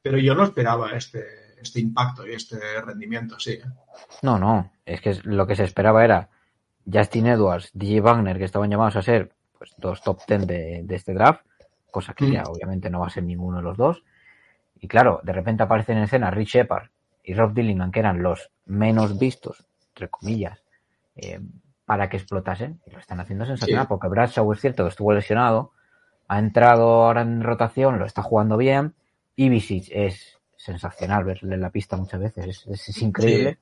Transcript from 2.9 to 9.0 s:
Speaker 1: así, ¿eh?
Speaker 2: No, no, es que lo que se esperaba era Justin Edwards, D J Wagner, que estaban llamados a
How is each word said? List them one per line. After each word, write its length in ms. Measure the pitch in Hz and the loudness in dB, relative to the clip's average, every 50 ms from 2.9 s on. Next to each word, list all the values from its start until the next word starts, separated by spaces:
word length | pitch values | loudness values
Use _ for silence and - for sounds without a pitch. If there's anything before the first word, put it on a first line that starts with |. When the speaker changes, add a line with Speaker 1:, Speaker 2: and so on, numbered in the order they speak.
| 104 104 107 107 117 117 113 113 - | -14 -14 -10 -10 -10 -10 -10 -12 -12
Speaker 1:
así, 140 | - - 117 | -12 -10 -10
¿eh? 120 | 104 - - 127 127 _ _ _ - - - _ - - | -10 -10 -10 -16 -16 _ _ _ -20 -20 -20 _ -14 -4
Speaker 2:
No, 160 | - 135 120 | 0 0 0
no, 340 | 98 95 104 113 101 90 92 _ _ _ | 2 2 2 2 0 -2 -6 _ _ _
es 160 | - 85 - | -12 -12 -4
que 160 | - 107 98 90 - | -4 -4 -4 -4 -4
lo 240 | 107 104 98 95 | -2 0 0 2
que 80 | 98 104 | 0 0
se 80 | 117 101 | 0 0
esperaba 400 | 90 - - 98 110 110 110 113 | -2 0 2 4 6 6 8 6
era 260 | 117 104 87 - _ _ _ _ _ _ _ _ _ _ _ _ 95 | 6 4 2 0 _ _ _ _ _ _ _ _ _ _ _ _ -2
Justin 360 | 92 104 104 - - 117 110 | 0 0 0 2 0 0 2
Edwards, 420 | 120 120 110 104 92 87 87 90 - _ | 4 4 4 4 2 2 -2 -6 -12 _
D 140 | 95 101 | -8 -4
J 140 | 101 107 107 | 0 0 4
Wagner, 360 | 101 117 117 117 104 95 92 | 6 4 4 4 2 -2 -2
que 80 | 92 95 | -2 -4
estaban 240 | 90 - 101 104 104 | -2 -2 -2 0 0
llamados 260 | 104 104 113 107 - | 0 2 0 2 0
a 60 | 107 | -2